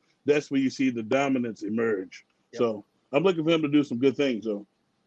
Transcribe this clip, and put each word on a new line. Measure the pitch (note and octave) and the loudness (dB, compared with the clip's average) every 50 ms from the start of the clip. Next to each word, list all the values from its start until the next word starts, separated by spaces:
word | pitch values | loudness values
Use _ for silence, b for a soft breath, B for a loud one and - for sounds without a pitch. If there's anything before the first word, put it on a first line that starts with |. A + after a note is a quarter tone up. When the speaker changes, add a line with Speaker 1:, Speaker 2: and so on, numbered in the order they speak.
| _ _ _ _ _ | _ _ _ _ _
Speaker 1:
that's | C#3 D3 D3+ C#3+ - | 2 2 2 0 0
when | C#3 C#3 | 0 0
you | C3+ B2+ | 0 0
see | - - C3+ C3 | 0 0 0 0
the | A#2+ A#2 | 0 -2
dominance | A2 G#2+ B2+ C3+ C#3+ C#3 C3+ B2+ A#2+ A#2 G#2 - | -2 0 0 0 2 0 0 0 -2 -4 -6 -8
emerge. | G#2+ G2+ A2 A#2 A2+ A2+ G#2+ F#2 F#2+ - - - - _ _ _ _ _ | -8 -6 -2 -2 0 0 -2 -2 -4 -10 -14 -20 -20 _ _ _ _ _
Speaker 2:
Yep. | - A#2 | -2 -2
Speaker 1:
So | B2 A2+ G#2+ G2+ - _ _ _ _ _ | 0 0 0 -4 -10 _ _ _ _ _
I'm | B2+ D3 | -2 2
looking | E3+ G3 F3+ E3 D3+ | 2 2 2 2 2
for | D#3+ | 2
him | E3+ D#3+ | 2 2
to | D3+ C#3 | 2 2
do | C#3+ D3 | 2 2
some | C3+ - C3 A#2+ | 2 2 -2 0
good | C3 C#3 A#2 | 2 2 2
things, | - C#3+ C3+ A#2+ G#2 G#2+ | 2 0 -2 -2 -2 -4
though. | A2+ G#2 G2+ G2+ - _ _ _ _ _ _ _ | -4 -6 -6 -8 -14 _ _ _ _ _ _ _